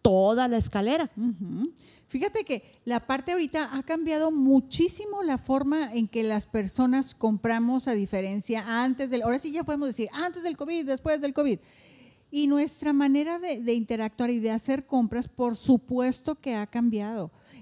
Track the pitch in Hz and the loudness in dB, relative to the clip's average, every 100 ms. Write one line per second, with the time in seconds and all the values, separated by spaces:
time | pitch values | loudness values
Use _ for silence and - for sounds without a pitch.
0 | - 190 196 233 254 226 - 202 214 320 | 4 6 6 4 2 2 0 0 2 0
1 | 294 208 240 175 180 165 320 - - - | -2 -4 -4 -4 -6 -4 -6 -8 -20 -20
2 | - 262 403 440 - 233 - _ 240 233 | -8 -4 -2 -2 -4 -6 -8 _ -4 -4
3 | - 269 311 349 294 311 262 269 269 330 | -2 -4 -2 -2 -2 -2 -4 -6 -4 -4
4 | 320 302 320 302 262 269 269 - 359 - | -2 0 0 4 6 6 4 0 0 0
5 | 415 403 339 262 - 269 277 311 262 233 | -8 -4 -2 -2 0 0 0 0 0 -2
6 | 220 233 220 214 - 220 190 - 254 262 | -2 -2 -2 -2 -2 -4 -2 0 2 2
7 | 262 - 226 208 226 226 233 262 254 214 | 0 -2 0 0 0 0 2 0 0 -2
8 | 196 190 190 202 - 220 208 226 262 254 | -2 -2 -2 -4 -4 -4 -2 0 0 0
9 | 269 247 226 262 320 320 302 294 277 226 | -2 0 0 0 -2 -4 -4 -2 -2 -4
10 | 214 285 349 339 339 285 285 339 277 262 | -4 -4 -6 -4 -6 -4 -4 -4 -2 -2
11 | 320 302 285 285 294 202 - - - - | 0 0 0 0 0 0 -6 -20 -20 -20
12 | - _ - 285 285 285 277 - 294 277 | -20 _ -6 0 4 4 2 -2 0 4
13 | 277 285 311 349 359 240 233 233 214 226 | 4 2 2 -4 -4 -4 0 0 0 -2
14 | 220 - 240 240 220 226 - 262 - 254 | -4 -2 -2 0 0 -2 -2 -2 0 0
15 | 220 240 - - 240 220 - 254 - 247 | 0 -2 -6 -2 -2 0 4 4 2 0
16 | 254 254 - 302 269 220 208 240 233 214 | 0 -2 -6 -6 -4 -4 -4 0 0 0
17 | 208 226 160 _ _ 254 | -4 -6 -8 _ _ -14